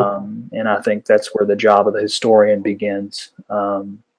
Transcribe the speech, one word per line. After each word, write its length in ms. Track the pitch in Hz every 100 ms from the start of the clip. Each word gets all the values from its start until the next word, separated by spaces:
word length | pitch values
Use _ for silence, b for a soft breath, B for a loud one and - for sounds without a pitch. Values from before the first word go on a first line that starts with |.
| 101 98
Um, 320 | 101 113 117
and 140 | 113 110
I 120 | 104
think 240 | 113 107
that's 300 | - 107 -
where 100 | -
the 120 | 101 101
job 300 | 107 101 104
of 60 |
the 80 | 104
historian 640 | 104 - 117 110 104 104
begins. 680 | 104 101 104 98 101 - - - -
Um, 520 | 107 101 98 98 104 _